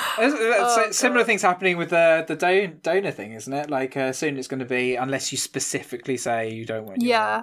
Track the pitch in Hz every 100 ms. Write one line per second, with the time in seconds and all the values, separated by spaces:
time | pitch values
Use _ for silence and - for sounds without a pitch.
0 | - - 240 294 226 226 240 233 240 -
1 | 254 247 233 202 202 180 190 175 165 170
2 | 165 160 160 156 180 190 196 151 160 185
3 | 190 - 101 113 110 139 147 139 131 139
4 | 131 131 156 139 131 135 123 127 127 123
5 | 131 135 - 135 - 131 - 135 - 123
6 | - 123 127 117 113 113 113 110 110 220
7 | 240 226 214 214